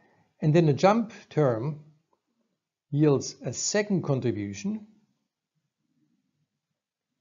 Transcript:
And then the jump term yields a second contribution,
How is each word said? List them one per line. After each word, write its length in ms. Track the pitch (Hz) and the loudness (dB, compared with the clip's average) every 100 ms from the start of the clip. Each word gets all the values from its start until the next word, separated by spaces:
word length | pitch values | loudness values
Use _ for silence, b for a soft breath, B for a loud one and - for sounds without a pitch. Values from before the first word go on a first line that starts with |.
| b b b b | b b b b
And 120 | 156 | 2
then 120 | 165 160 | 4 4
the 80 | |
jump 380 | 135 185 226 214 B B | 4 4 2 -2 B B
term 500 | 151 139 110 139 147 - _ _ _ _ _ _ _ _ _ - | 0 0 0 -6 -8 -16 _ _ _ _ _ _ _ _ _ -6
yields 460 | 143 151 131 107 - | 2 4 2 -2 -10
a 100 | 196 | -10
second 500 | 107 - 208 208 180 | -6 -2 -2 0 -2
contribution, 840 | 147 131 120 104 101 95 196 214 - _ _ _ _ _ _ _ _ _ _ _ _ _ _ _ _ _ _ _ _ _ _ _ | 0 -2 -2 -4 -6 -8 -8 -8 -12 _ _ _ _ _ _ _ _ _ _ _ _ _ _ _ _ _ _ _ _ _ _ _